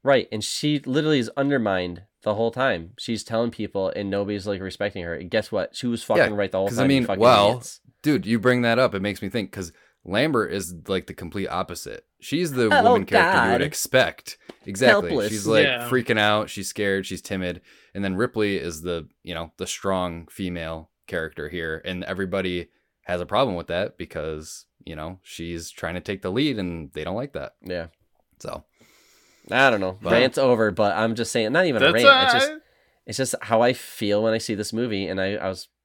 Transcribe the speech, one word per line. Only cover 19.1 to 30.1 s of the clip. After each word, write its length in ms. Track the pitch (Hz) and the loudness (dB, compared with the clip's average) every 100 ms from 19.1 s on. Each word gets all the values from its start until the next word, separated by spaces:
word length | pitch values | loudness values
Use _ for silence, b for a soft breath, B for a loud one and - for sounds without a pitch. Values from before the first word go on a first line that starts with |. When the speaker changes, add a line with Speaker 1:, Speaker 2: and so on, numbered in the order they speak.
| _ | _
Speaker 2:
you 100 | - | -12
know, 180 | 82 82 _ | -10 -10 _
the 100 | 92 | -10
strong 600 | - 98 95 90 85 82 | -6 -2 -2 -2 -8 -14
female 600 | - 92 87 82 80 80 _ - | -8 -6 -6 -8 -10 -12 _ -8
character 420 | 90 80 - 76 | -6 -6 -8 -10
here. 320 | 87 82 80 - | -6 -6 -6 -8
And 180 | 90 - | -8 -8
everybody 640 | 90 95 98 92 90 82 _ _ _ | -6 -4 -4 -4 -6 -8 _ _ _
has 160 | - 90 | -8 -6
a 40 | 87 | -2
problem 300 | 104 131 87 | 0 0 -2
with 100 | 85 | -4
that 300 | 87 104 _ | -4 -4 _
because, 680 | 82 80 78 78 78 - _ _ - | -12 -8 -8 -10 -12 -20 _ _ -16
you 100 | 80 | -12
know, 240 | 80 92 | -12 -14
she's 460 | - - 85 85 85 | -18 -12 -10 -10 -12
trying 260 | - 82 90 | -10 -8 -8
to 60 | |
take 200 | 95 98 | -8 -6
the 100 | 92 | -4
lead 260 | 104 151 117 | -2 -2 -2
and 340 | 90 85 73 | -6 -6 -10
they 100 | 78 | -10
don't 120 | 78 101 | -8 -8
like 180 | 143 | -8
that. 220 | - 65 _ | -10 -12 _
Speaker 1:
Yeah. 260 | - 90 80 _ _ _ _ _ | -10 -8 -8 _ _ _ _ _
Speaker 2:
So. 240 | - - _ b b b b b b b - | -12 -12 _ b b b b b b b -2
Speaker 1:
I 200 | 120 135 | 4 6
don't 100 | 110 | 4
know. 180 | 92 98 | 0 -4
Speaker 2:
But 100 | - | 2